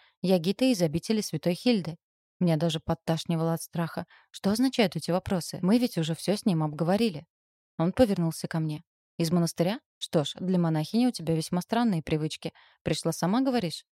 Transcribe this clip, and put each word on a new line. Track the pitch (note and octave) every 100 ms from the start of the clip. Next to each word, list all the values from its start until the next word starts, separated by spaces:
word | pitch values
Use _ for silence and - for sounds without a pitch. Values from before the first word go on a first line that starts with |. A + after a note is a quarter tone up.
| _ _
Я | F3+ F#3
Гита | E3+ G3+ C4
из | A3
обители | E3+ D#3 - A3
Святой | - D#3 F3
Хильды". | F3+ B3 A3 E3 E3 _ _ _ _
Меня | F3+ D#3
даже | E3 D#3
подташнивало | - E3 - E3 - E3 E3
от | E3
страха. | - E3 E3 - E3+ - _
"Что | - F#3+
означают | A3 C4 - G3+ D#3+
эти | -
вопросы? | F3 - F#3+ - -
Мы | F3 A#3
ведь | B3 -
уже | D#3 E3
все | - G3+
с |
ним | - E3
обговорили". | D#3 D3 E3 G3 A3+ D#3 - _ _ _ _ -
Он | E3
повернулся | - B3 F#3 E3 - F3
ко | D#3+
мне. | D#3 D3+ - _ _ -
"Из | E3
монастыря? | F3 E3 - F#3+ A#3+ - _
Что | - E3+
ж, | C#3+ -
для | F3+ F#3
монахини | E3+ D#3+ D3+ A3 B3
у |
тебя | - D#3+
весьма | D#3+ - F3+
странные | - A3+ A#3+ E3+
привычки. | - D#3 D#3 - D#3+ - - _
Пришла | - D#3 -
сама, | - E3+ A3+
говоришь?" | C4+ B3 F3 - -